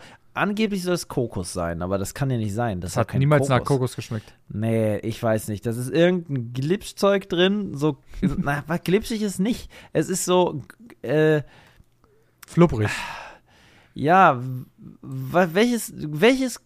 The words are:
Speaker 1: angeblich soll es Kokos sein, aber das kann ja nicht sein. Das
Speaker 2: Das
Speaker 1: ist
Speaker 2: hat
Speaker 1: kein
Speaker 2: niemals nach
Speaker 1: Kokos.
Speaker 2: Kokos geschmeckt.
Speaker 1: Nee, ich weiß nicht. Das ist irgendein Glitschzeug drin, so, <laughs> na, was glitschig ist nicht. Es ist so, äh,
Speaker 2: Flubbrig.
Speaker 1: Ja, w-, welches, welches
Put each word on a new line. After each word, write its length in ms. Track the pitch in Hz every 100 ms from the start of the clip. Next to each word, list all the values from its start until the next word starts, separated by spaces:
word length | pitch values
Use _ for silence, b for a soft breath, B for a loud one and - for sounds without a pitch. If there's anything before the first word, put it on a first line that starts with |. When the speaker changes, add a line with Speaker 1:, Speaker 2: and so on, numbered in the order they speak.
| B B _
Speaker 1:
angeblich 520 | 123 185 208 220 196
soll 100 | 180
es 140 | 170 -
Kokos 440 | 147 120 - 87
sein, 300 | 90 85 85
aber 160 | 90 98
das 160 | 95
kann 160 | - 135
ja 80 | 120
nicht 160 | 107
sein. 260 | 104 120 92
Das 100 | 87
Speaker 2:
Das 20 |
Speaker 1:
ist 80 | 123
Speaker 2:
hat 80 | 110
Speaker 1:
kein 100 | 131
Speaker 2:
niemals 300 | 143 147 135
nach 100 | 123
Speaker 1:
Kokos. 180 | - 135
Speaker 2:
Kokos 180 | 123 -
geschmeckt. 360 | - 110 - - -
Speaker 1:
Nee, 500 | 104 113 113 107 104
ich 240 | 113 -
weiß 260 | 113 110 -
nicht. 180 | 104 120
Das 100 | 117
ist 140 | 127
irgendein 600 | 160 175 180 165 135 117
Glitschzeug 760 | 123 147 208 - - 202 202 -
drin, 480 | 170 190 208 190 139
so, 220 | 156 139 - -
<laughs> 160 | 180 143
na, 240 | 143 143 131
was 160 | 170
glitschig 380 | - 202 226 220
ist 160 | 208 185
nicht. 320 | 214 - - B B
Es 160 | 151 160
ist 160 | 185
so, 380 | 180 180 170 151 - - 233 -
äh, 400 | 117 151 156 151 b b b b _ _ _ _ _ _ -
Speaker 2:
Flubbrig. 440 | - 175 117 104 B B B B B B B B B B
Speaker 1:
Ja, 480 | - 143 185 175 123
w-, 1080 | 131 127 - _ - - - 131 131 170 180
welches, 400 | 180 240 233 - -
welches 640 | 151 151 226 262 254 -